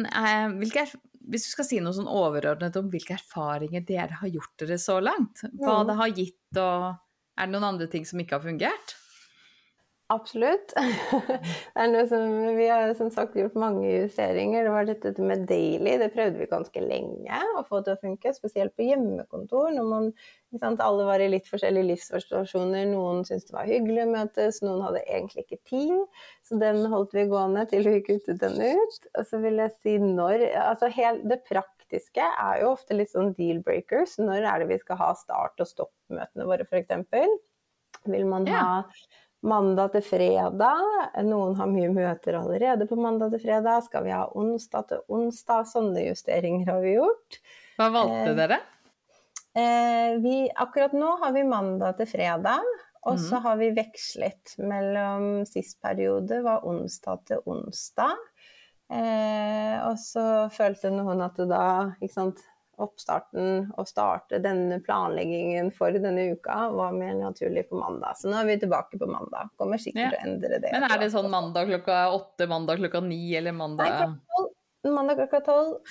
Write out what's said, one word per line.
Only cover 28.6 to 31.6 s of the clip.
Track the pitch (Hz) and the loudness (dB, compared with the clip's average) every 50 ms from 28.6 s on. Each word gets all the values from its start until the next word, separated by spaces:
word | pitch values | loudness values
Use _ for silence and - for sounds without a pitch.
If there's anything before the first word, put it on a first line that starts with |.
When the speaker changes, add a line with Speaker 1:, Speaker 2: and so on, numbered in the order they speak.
| - 247 302 381 453 440 - - - - - | 2 2 4 4 2 2 0 -6 -14 -8 -6
Speaker 2:
Og | - 226 - | -4 -4 -4
så | - 220 220 | -2 -2 0
vil | 220 220 214 220 | 2 2 2 2
jeg | 220 220 - | 0 -2 -2
si | - 214 208 208 202 | 0 2 4 4 4
når, | 196 185 180 175 180 202 226 240 - - 202 - | 4 4 4 4 4 4 4 4 2 2 2 2
altså | - 226 220 247 240 | 2 2 2 0 0
hel-, | 226 247 233 233 233 - - 214 | 2 2 2 2 2 2 0 0
det | 247 254 - | 0 -2 -2
praktiske | - - 190 | -2 -2 -2